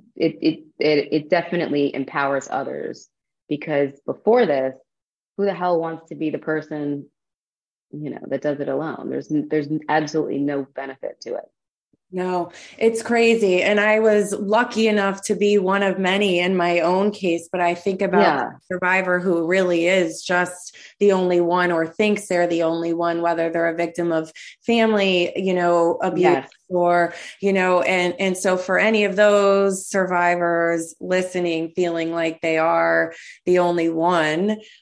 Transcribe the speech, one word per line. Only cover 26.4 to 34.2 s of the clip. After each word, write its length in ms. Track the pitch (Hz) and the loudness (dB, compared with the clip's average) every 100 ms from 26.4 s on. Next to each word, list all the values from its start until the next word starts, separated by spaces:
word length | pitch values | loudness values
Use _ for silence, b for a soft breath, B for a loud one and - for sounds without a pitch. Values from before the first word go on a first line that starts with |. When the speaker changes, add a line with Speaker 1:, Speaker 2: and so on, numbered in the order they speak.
| - _ - | -2 _ -6
Speaker 2:
or, 440 | 180 175 175 170 B B B | 0 2 4 2 B B B
you 100 | 196 | 0
know, 300 | 196 185 180 | 2 4 2
and, 320 | - 185 180 175 | 2 0 0 0
and 160 | 190 185 | -2 0
so 180 | 190 185 | 0 0
for 220 | 185 180 | 0 2
any 240 | 208 220 | 2 2
of 140 | 202 185 | 2 4
those 720 | 208 202 196 196 196 190 - | 4 6 4 4 2 -2 -4
survivors 1040 | 202 180 180 175 175 170 170 170 170 165 - | -2 0 2 2 2 0 0 0 -2 -6 -12
listening, 720 | 180 185 185 185 175 165 165 | -4 -2 -2 -4 -2 -4 -4
feeling 380 | 175 175 165 165 | -2 -2 -2 -4
like 280 | 170 165 160 | -2 -4 -2
they 160 | 165 160 | -2 0
are 580 | 165 170 165 165 165 B B B - | 2 2 2 2 0 B B B 0
the 120 | 180 | 2
only 300 | 175 170 165 | 2 2 0
one, 680 | 165 170 175 | 0 2 2